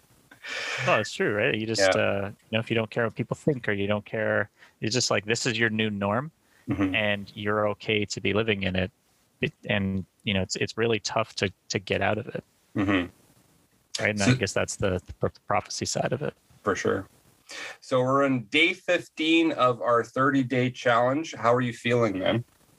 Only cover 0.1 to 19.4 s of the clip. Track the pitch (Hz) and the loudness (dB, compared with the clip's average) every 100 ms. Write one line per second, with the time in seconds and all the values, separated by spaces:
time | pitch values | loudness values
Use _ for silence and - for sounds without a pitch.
0.1 | _ _ - - - - - 131 135 104 | _ _ -20 -12 -10 -8 -4 0 0 0
1.1 | - 190 104 127 107 110 107 95 98 104 | -2 -2 2 0 0 -2 2 4 4 2
2.1 | 101 98 127 - 110 110 113 110 - 113 | 0 -4 -10 -4 -2 0 -2 0 0 -2
3.1 | - 120 - - 131 - 101 98 104 - | -2 -6 -2 -2 0 -2 -2 0 -2 -4
4.1 | 113 107 107 101 _ - - 120 123 - | -4 0 0 -2 _ -20 -8 -4 -2 2
5.1 | 113 101 117 131 110 113 107 110 101 101 | 0 0 -2 0 2 0 2 -2 0 0
6.1 | 110 156 _ _ _ - 95 95 110 104 | -2 -4 _ _ _ -6 -2 0 0 0
7.1 | 101 95 - 104 107 104 101 - 107 101 | -2 -6 -6 -2 0 0 -2 -2 0 0
8.1 | - 98 98 113 101 95 92 92 _ _ | -2 0 0 0 0 0 -2 -2 _ _
9.1 | _ _ - - - - 104 98 95 87 | _ _ -6 -6 -4 -2 0 0 -2 -6
10.1 | _ - 95 92 - 107 - 117 110 - | _ -2 -2 -2 -4 -4 0 0 0 0
11.1 | - 110 - 101 - - 113 95 95 98 | -2 -2 -2 -4 -4 -6 -6 -2 0 0
12.1 | 107 - - - _ _ 110 98 95 87 | -2 -4 -10 -12 _ _ -2 0 0 -2
13.1 | - _ _ _ _ _ _ _ - 107 | -10 _ _ _ _ _ _ _ -4 -2
14.1 | 104 98 127 98 - 98 - 104 90 - | 2 4 4 2 0 -2 -2 0 -2 -6
15.1 | - 101 - - 104 - - - - 131 | -6 -6 -6 -2 -2 -2 -8 -6 -2 -2
16.1 | 127 - - _ _ 104 95 107 98 98 | -2 -6 -10 _ _ -4 -2 0 -2 -4
17.1 | _ _ _ - - - - - 127 127 | _ _ _ -18 -14 -14 -14 -2 0 2
18.1 | 135 139 127 101 151 170 185 - 175 - | 4 4 0 0 2 2 0 -2 -2 -2
19.1 | - 160 165 | -4 2 4